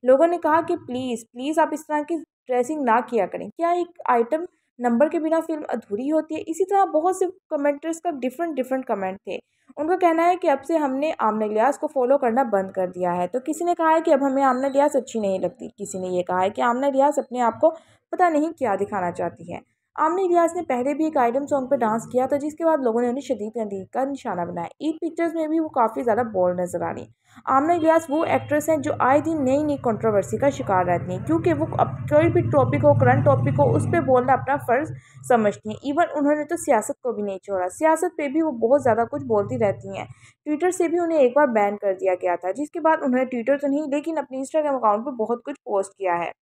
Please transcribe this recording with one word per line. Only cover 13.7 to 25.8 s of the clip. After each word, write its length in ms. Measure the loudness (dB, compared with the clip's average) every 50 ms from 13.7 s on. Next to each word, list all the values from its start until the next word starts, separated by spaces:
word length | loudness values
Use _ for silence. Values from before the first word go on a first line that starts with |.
| 0
कहा 160 | 2 2 2
है 100 | 2 2
कि 100 | 4 4
"अब 120 | 2 4 2
हमें 200 | 2 2 2 2
आमना 240 | 2 2 2 -2
इलियास 300 | 0 2 2 2 4 2
अच्छी 240 | 0 -4 -2 -6 -4
नहीं 200 | -2 -2 -2 -2
लगती।" 280 | -2 -4 -6 _ -16 -16 -14 _
किसी 200 | -14 -10 -8 -8
ने 100 | -6 -4
ये 140 | -2 -2 -2
कहा 180 | 0 0 0
है 100 | 0 0
कि 120 | 0 0 0
"आमना 240 | 0 0 2 0
इलियास 320 | 0 2 4 2 2 2 0
अपने 200 | -4 _ -4 0
आप 200 | 0 0 0 4
को 100 | 2 2 2 2 _ _ _ _ _ _ 0
पता 160 | 2 2 2
नहीं 220 | 4 2 0 -2
क्या 260 | -4 _ -2 -2 0
दिखाना 340 | -2 -2 -4 -4 -4 -4 -4
चाहती 420 | -4 -4 -6 -6 -6 -8 -16 -14 -14
है।" 280 | -14 -14 _ _ _ _ _ _ -2
आमना 240 | 0 0 0 0 0
इलियास 300 | 2 4 4 2 2 0
ने 60 | -4 -4
पहले 320 | -2 -2 -2 0 -2 -2
भी 120 | -2 -2
एक 120 | -2 0 2
आइटम 280 | 0 2 2 0 -2
सॉन्ग 240 | 0 -2 -2 0 0
पर 60 | 0
डांस 320 | 0 0 0 0 -2 -4 -2 -2
किया 140 | -2 0
था, 100 | 0 0
जिसके 280 | -2 -2 -4 -6 -2 0
बाद 180 | 2 2 2 0
लोगों 200 | 0 0 0 0
ने 60 | 0
उन्हें 140 | -2 -4 -4
शदीद 280 | -4 -4 -4 -4 -8
तनकीद 380 | -6 -6 -6 -6 -6 -10 -12 -8 _
का 100 | -4 -4
निशाना 400 | -4 -4 -8 -6 -6 -4 -4 -4
बनाया। 240 | -6 -6 -8 -8 -10 -10 _
ईद 140 | -6 -6 -6 -4
पिक्चर्स 340 | -6 -8 -4 -2 -2 -2 -2
में 140 | -2 -4 -2
भी 100 | 0 -2
वो 80 | -2 -2
काफ़ी 340 | 0 0